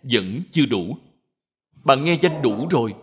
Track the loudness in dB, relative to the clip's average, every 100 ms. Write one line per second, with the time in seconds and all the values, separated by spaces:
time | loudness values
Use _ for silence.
0 | 0 -2 0 -8 -4 0 2 0 -4 -10
1 | _ _ _ _ _ _ _ _ 2 2
2 | 2 2 0 2 -2 -2 0 0 -2 -8